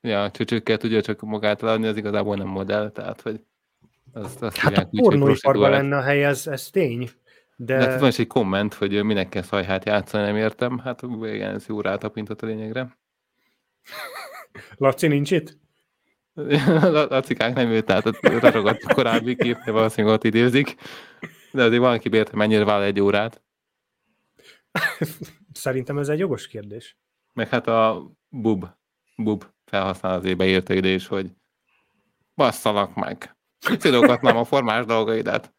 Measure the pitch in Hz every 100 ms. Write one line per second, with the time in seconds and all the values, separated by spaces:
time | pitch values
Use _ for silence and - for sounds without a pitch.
0 | 120 101 101 - 113 117 - 110 117 110
1 | 101 104 107 107 107 104 113 110 110 107
2 | 104 101 101 101 98 95 98 104 107 -
3 | 92 107 117 110 _ _ _ _ _ _
4 | _ 117 101 - 113 - - 98 92 -
5 | 226 143 139 135 139 139 139 139 139 143
6 | 131 143 143 135 160 135 - 196 151 117
7 | 120 _ _ _ _ - 123 131 127 127
8 | 135 - 117 131 98 98 104 - 98 101
9 | 104 101 92 95 87 101 92 95 104 104
10 | - 107 104 104 110 - 123 123 127 120
11 | 123 113 110 107 101 101 - 107 98 101
12 | 113 - 104 107 113 110 110 120 127 _
13 | _ _ _ _ _ _ _ _ - -
14 | - 539 605 719 622 - - - 135 -
15 | 165 143 143 175 156 - _ _ _ _
16 | _ _ _ - 143 143 135 160 185 151
17 | 147 135 - - 113 127 120 113 110 95
18 | 113 - - 117 - 110 104 113 - -
19 | 120 113 117 123 120 117 - 110 110 -
20 | 107 110 113 110 123 123 147 - - -
21 | - _ - _ _ 135 117 120 127 117
22 | - 110 107 104 107 107 101 104 101 101
23 | 101 101 113 - _ _ _ _ _ _
24 | _ _ _ _ - _ _ - - -
25 | 156 - - _ _ - 139 131 127 143
26 | 143 151 165 120 - 110 104 107 - _
27 | _ _ _ - 113 120 117 113 110 92
28 | 69 _ _ 127 110 98 90 _ _ _
29 | _ - 107 104 - _ _ 101 95 92
30 | 92 92 95 90 95 95 - 95 95 95
31 | - 98 95 _ _ _ _ _ _ _
32 | _ _ _ - 131 - - 104 98 -
33 | - - - _ _ _ - 240 160 123
34 | 262 123 127 117 117 139 120 110 113 113
35 | 110 110 101 107 -